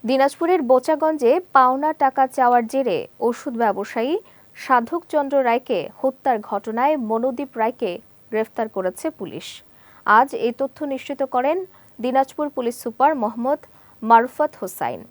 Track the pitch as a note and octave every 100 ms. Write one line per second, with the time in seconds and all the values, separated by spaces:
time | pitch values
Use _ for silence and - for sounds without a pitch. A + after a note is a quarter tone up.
0 | A3 C4 C#4 - E4 F#4 B3 B3+ B3+ D#4
1 | D#4 D#4 A#3+ E4 F4+ C4+ B3+ C4 D4+ D4+
2 | C4+ C4+ C4 - B3 B3 A3+ C4+ B3+ D#3+
3 | - _ A#3 A#3+ D4 A#3 A3+ F#3+ G#3+ A#3+
4 | A#3+ F#4 - _ _ - - B3+ A#3 E4+
5 | - D4+ C#4 C#4 B3 A#3+ B3+ G#3 - -
6 | - - C#4 A#3 G#3+ G3+ A3+ A3+ C#4 D#4
7 | A3 A3+ B3+ B3 C#4+ A#3 A3+ A#3 G#3+ F3
8 | _ _ _ A3 A3 - A3 - F#3 F#3
9 | D#4+ - F3+ - - - _ _ _ _
10 | - G#3+ C#4 B3 A#3 A#3 C4+ - D4 C4+
11 | - C#4 C4+ B3+ C4+ F4 F#4 _ _ -
12 | A#3 C4 C4+ - D4 C#4 A#3+ A#3+ A#3+ A3
13 | C#4 D4+ G#3+ A3+ A#3+ D4+ - _ _ _
14 | A3 A3+ B3 - D4+ - - - A#2+ G#2
15 | -